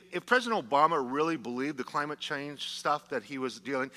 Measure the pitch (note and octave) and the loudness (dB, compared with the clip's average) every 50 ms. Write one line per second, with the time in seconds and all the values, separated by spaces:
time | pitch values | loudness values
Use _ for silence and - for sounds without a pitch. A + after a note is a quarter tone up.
0 | - - F#3 F3 E3+ - A#3+ B3+ A#3 A#3+ A3+ F#3 C#3 G#2+ C#3 C#3 D3+ D#3+ E3+ D3+ | -4 -8 -8 -8 2 4 4 4 4 2 0 0 2 4 6 6 6 6 6 2
1 | C3 B2 C3 D3 D#3 E3 D#3+ B2 G#2+ A#2+ B2 B2 C3+ D3 D3+ B2 A#2 - - D3 | 0 0 0 0 2 0 0 -2 -4 -4 -4 -2 -2 -4 -4 -6 -8 -4 -4 -4
2 | D3 D3+ D3 - - - D3+ C#3 C#3+ D3 C#3+ C3+ - - - - - D#3+ D3 D3 | -4 -4 -6 -8 -6 -6 -6 -6 -6 -8 -10 -10 -10 -10 -8 -2 0 0 0 0
3 | - - C#3+ A#2+ - C#3+ C#3+ C3 C3 B2+ A2 A2 F#2 B2+ C#3 C3 C3 C3+ - | 0 -4 -4 -4 -4 -4 -6 -4 -4 -4 -4 -6 -6 -4 -2 -2 -2 -4 -6